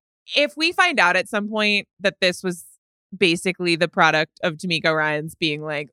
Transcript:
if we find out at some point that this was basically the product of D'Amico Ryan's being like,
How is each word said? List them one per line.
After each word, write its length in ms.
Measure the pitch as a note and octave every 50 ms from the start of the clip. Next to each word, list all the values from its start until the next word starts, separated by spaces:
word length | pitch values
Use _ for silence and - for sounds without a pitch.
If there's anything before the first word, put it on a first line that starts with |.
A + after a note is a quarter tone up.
| _ _ _ _ _ - -
if 200 | C#4 D4 D4 -
we 160 | D4 D#4+ E4+
find 280 | F4 - F#4 F4 D4+ G#3
out 160 | F3+ F3 F3+
at 120 | F#3 F#3 -
some 200 | - G#3 G#3 G#3
point 400 | A3 G#3+ G#3+ G#3 G#3 G3+ - - _ -
that 200 | F#3 G3 F#3 -
this 220 | G3 F3+ F3 -
was 220 | - F#3 F3 E3+ - - - _ _ _ _ _ _ _ G3
basically 600 | F3+ G3+ E3+ E3 F3+ - F#3+ F3 - F3+ F3 E3+
the 120 | D#3+ F3 E3
product 500 | - G3 E3+ D#3 D#3 D#3 D#3+ - _ _
of 140 | - F3+ D#3
D'Amico 360 | D#3 - F3+ E3 D#3 - E3
Ryan's 420 | D#3 D#3 D3+ D3+ D3+ D3+ D3+ D#3+ -
being 280 | - F3 D#3 D3 D3+
like, 280 | D3+ D#3 D3+ C#3+ D3+ C#3